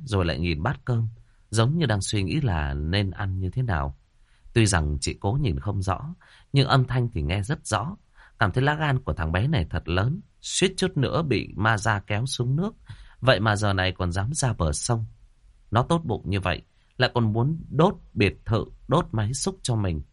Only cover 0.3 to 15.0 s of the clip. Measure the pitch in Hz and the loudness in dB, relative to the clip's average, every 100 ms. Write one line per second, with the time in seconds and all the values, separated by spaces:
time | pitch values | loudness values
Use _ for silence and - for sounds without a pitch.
0.3 | 67 87 76 95 151 - 120 113 - - | 0 0 0 -2 -4 -2 0 0 -4 -20
1.3 | _ - 107 113 165 147 107 95 107 95 | _ -4 2 2 4 2 0 0 -2 0
2.3 | 127 139 85 73 71 76 98 98 90 101 | 0 0 0 0 -2 0 0 0 -2 -4
3.3 | 92 92 117 127 85 69 - _ _ _ | -2 -4 -2 -2 0 -2 -6 _ _ _
4.3 | _ - - 110 87 76 73 - - 98 | _ -4 2 4 4 2 -2 -4 -4 -2
5.3 | 135 143 69 90 101 92 92 147 175 - | 0 0 -2 -2 -4 -2 -2 -4 -14 -18
6.3 | - - 139 - 135 123 127 117 - 73 | -20 -2 0 4 4 2 0 -2 -2 -2
7.3 | 95 101 160 - 104 123 202 _ _ - | -2 -2 -4 -2 -4 -4 -10 _ _ -14
8.3 | - 104 127 139 151 156 131 - 76 80 | -2 0 2 2 2 2 0 0 -4 0
9.3 | 87 123 156 78 85 78 87 110 175 - | 0 2 0 0 -4 -2 0 0 -2 -8
10.3 | _ - - 190 190 185 170 123 135 113 | _ -8 0 0 0 -2 0 0 0 0
11.3 | 101 - 101 104 113 107 104 - 104 131 | 0 -2 -2 0 2 2 -2 -2 -4 -2
12.3 | - 123 139 196 - - - - - 123 | -2 -2 0 -2 -6 -18 -20 -20 -4 0
13.3 | 110 110 104 104 98 92 90 90 87 104 | 2 2 2 2 2 2 0 -2 -2 -2
14.3 | 156 131 104 82 71 - 117 | 0 -2 0 0 0 -2 -2